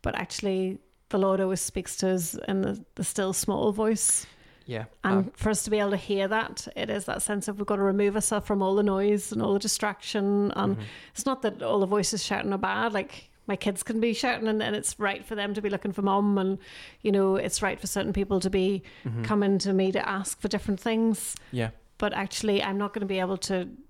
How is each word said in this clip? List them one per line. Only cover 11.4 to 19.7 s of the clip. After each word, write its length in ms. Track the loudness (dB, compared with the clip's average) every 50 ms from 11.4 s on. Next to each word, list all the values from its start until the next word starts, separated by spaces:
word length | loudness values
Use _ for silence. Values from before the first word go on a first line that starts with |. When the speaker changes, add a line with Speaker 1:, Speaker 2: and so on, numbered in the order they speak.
| -2
Speaker 1:
that 200 | -4 -2 -2 -2
all 160 | 2 2 2
the 60 | 4
voices 380 | 4 2 2 2 0 -2 -2 -2
shouting 280 | -2 -2 -2 0 -2 -2
are 40 |
bad. 340 | 0 0 -2 0 0 0 0 0
Like, 360 | -2 -4 -4 -12 -18 -20 -20 -20 _ _
my 80 | -4 -4
kids 260 | 0 0 -2 -2 -2
can 200 | -6 -2 0 2
be 120 | 2 2 2
shouting, 360 | 2 0 0 0 0 0 0
and, 120 | 0 0
and 140 | 0 -2 -2
it's 240 | -2 -2 -4 -4 -2
right 260 | -2 -2 -2 -4 -8
for 100 | -8 -6
them 180 | -4 -4 -2 -4
to 80 | -2
be 80 | -2 -2
looking 240 | -2 -2 -4 -4 -2
for 80 | 0
mum, 360 | 2 4 4 4 4 4 4
and, 200 | 4 2 2 0 -2 -6 -16 -18 -18 -18 -20 -20 _
you 120 | 0 2 4
know, 240 | 6 6 4 4
it's 240 | 2 0 -2 -2 0
right 180 | -2 -2 -2 -4
for 80 | -6
certain 240 | -4 -2 -2 -2 0
people 300 | 0 -2 0 2 0 0
to 80 | 2 2
be 340 | 2 2 2 2 0 -2 -4 -10 -20 -10 -8
Speaker 2:
Mm-hmm. 180 | -6 -4 -4 -2
Speaker 1:
coming 340 | 0 2 2 4 4 4 2
to 120 | 2 2